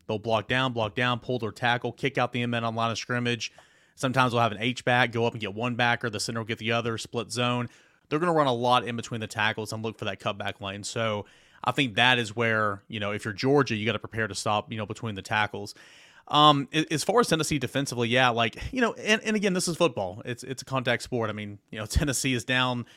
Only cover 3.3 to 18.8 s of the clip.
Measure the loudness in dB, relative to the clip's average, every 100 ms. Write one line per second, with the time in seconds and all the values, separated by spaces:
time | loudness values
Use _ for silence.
3.3 | -2 -6 -12 -20 _ _ -4 0 4 4
4.3 | 4 2 0 -4 -2 2 4 2 2 -2
5.3 | -2 -8 -4 -4 0 2 2 -2 -4 -6
6.3 | -6 -4 -4 -2 -2 -2 -6 -6 -6 -6
7.3 | -2 0 0 -4 -10 _ _ -4 -2 2
8.3 | 4 4 4 4 4 2 -6 -6 -6 -6
9.3 | 0 0 0 -6 -6 -6 -6 -6 -4 -4
10.3 | -4 -6 -8 -8 -8 -8 -2 -2 -2 -6
11.3 | -16 _ _ -4 0 0 4 4 4 0
12.3 | -2 0 2 0 -4 -8 -6 -4 -4 -6
13.3 | -2 2 4 4 0 0 -2 -4 -4 -4
14.3 | -2 0 0 -2 -6 -8 -8 -8 -8 -2
15.3 | 0 0 -4 -10 -14 -20 -20 -20 -20 -2
16.3 | 6 8 6 2 -2 0 -2 2 2 4
17.3 | 2 0 -2 -2 -4 -4 -2 2 4 4
18.3 | 4 0 -2 -6 0